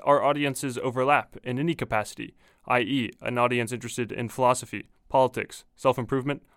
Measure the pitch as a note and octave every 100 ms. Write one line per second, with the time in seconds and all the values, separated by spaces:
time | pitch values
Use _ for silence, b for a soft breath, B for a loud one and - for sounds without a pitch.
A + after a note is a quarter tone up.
0 | - C#3+ C3+ D3 C#3+ C3 B2 A#2+ C3 B2
1 | C3 C#3 - - B2 B2 E3 - A#2 G#2+
2 | G#2 - A2+ - b b - B2 G#2 C3+
3 | A2+ - A2+ B2 A#2+ A#2+ A#2 A#2+ A#2 -
4 | A2 - A#2 - B2 B2+ - G2+ - _
5 | _ C3+ B2+ A#2 - - - _ C3+ B2+
6 | A2+ C3+ C3+ C#3+ _